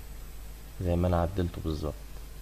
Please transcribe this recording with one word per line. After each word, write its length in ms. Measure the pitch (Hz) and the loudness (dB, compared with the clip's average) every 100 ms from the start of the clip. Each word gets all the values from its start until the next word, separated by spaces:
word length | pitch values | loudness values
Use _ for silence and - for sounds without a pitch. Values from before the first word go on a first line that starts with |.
| - - - - - - - - | -10 -10 -10 -10 -10 -10 -10 -2
زي 140 | 92 87 | 4 6
ما 120 | 90 | 6
أنا 140 | 87 | 6
عدلته 400 | 87 98 87 - 80 | 4 2 0 0 -2
بالظبط. 280 | 78 78 - - - - - | -2 -2 -4 -8 -10 -10 -10